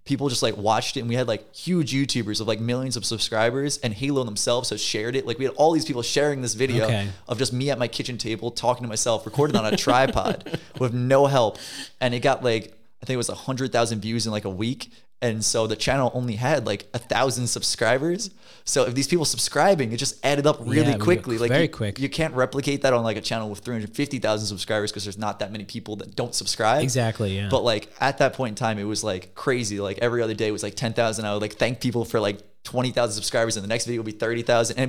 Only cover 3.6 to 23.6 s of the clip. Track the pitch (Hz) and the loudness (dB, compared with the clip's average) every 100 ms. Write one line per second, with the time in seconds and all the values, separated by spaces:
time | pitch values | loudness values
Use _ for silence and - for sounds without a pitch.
3.6 | 143 - 120 101 139 139 120 104 - 120 | -2 -2 -4 -2 0 0 0 -2 0 0
4.6 | 117 107 - 107 113 135 113 117 131 - | 0 -4 -2 -2 -2 -2 -2 -2 -2 4
5.6 | 151 160 - 123 117 143 147 139 123 104 | 4 4 0 -4 0 2 2 2 -2 0
6.6 | 127 117 110 107 101 95 - 113 107 123 | 0 2 2 0 -2 -6 -6 -2 -2 0
7.6 | 143 127 120 - 123 120 120 110 117 - | 0 0 -2 -4 -6 -6 -4 -4 -4 -2
8.6 | 120 120 120 110 - 113 110 135 147 - | 0 0 0 -2 0 0 0 2 4 4
9.6 | 107 139 - 123 131 117 95 - - 165 | 2 0 4 4 4 2 0 -2 -4 -8
10.6 | - - 127 120 127 135 139 139 110 - | -8 -2 -2 0 4 6 6 6 2 0
11.6 | - - - - 127 120 139 131 123 113 | -10 -12 -12 -4 -2 2 2 2 2 0
12.6 | 98 - - - 123 127 - - - 131 | -2 -16 -20 -14 -4 -2 -2 -6 -6 -2
13.6 | 131 120 117 110 110 117 110 107 101 95 | 0 2 2 0 -2 -2 -2 -2 -4 -4
14.6 | 113 135 - - - - 123 110 104 120 | -4 -4 -10 -18 -20 -4 -2 0 0 2
15.6 | 110 107 - 135 123 127 123 110 123 151 | 0 0 0 2 2 0 -4 -2 0 0
16.6 | 104 101 - 120 - 107 135 120 120 117 | 0 -4 -4 -8 -2 0 2 2 -2 -2
17.6 | - - 113 131 160 180 202 - - - | -2 0 2 4 2 -2 -4 -12 -20 -14
18.6 | - 143 120 123 131 175 147 - - 147 | -2 2 2 2 2 2 2 -2 -2 2
19.6 | 175 180 117 110 135 - 135 143 147 147 | 4 4 2 -2 -4 -2 0 4 4 2
20.6 | 117 143 151 107 101 180 127 113 120 135 | 2 4 4 4 4 2 2 0 2 4
21.6 | 160 - 107 - 139 - 160 127 127 139 | 2 0 -4 -2 -4 -2 -2 2 0 0
22.6 | 139 139 135 120 113 107 - 113 107 98 | 0 2 4 4 2 -2 -2 -4 -4 -8